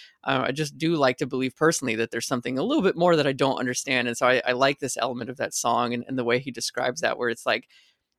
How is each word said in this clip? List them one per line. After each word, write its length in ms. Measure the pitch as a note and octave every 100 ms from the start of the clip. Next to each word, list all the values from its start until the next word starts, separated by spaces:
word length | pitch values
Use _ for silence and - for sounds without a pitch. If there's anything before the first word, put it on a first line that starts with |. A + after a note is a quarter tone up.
| - _
uh, 200 | - C3+ C3
I 60 |
just 260 | C#3 D3+ C#3+
do 180 | D#3+ E3+
like 220 | C3+ B2+
to 80 | C3
believe 280 | C3 C3
personally 420 | - D#3+ E3 B2 A2+
that 140 | A2+
there's 160 | - -
something 320 | B2+ B2+ C3
a 40 |
little 200 | F#3 D4+
bit 140 | F#3+ -
more 180 | F3 E3
that 100 | C#3+
I 60 |
don't 260 | C3+ C#3 B2+
understand. 500 | B2+ B2 - C3 A#2+
And 80 | A#2
so 100 | B2+
I, 160 | B2+ -
I 60 |
like 260 | B2 C#3 B2
this 180 | C3 -
element 320 | A#2+ B2 A#2+
of 80 | B2+
that 160 | A#2
song 400 | - B2 A#2 A#2+
and, 120 | A#2+ -
and 100 | C3
the 60 |
way 140 | A#2 B2
he 120 | C3+
describes 520 | A#2+ - - B2+ B2
that, 160 | A#2+ -
where 100 | A#2+
it's 160 | A#2
like, 240 | - A2+ - _ _ _ _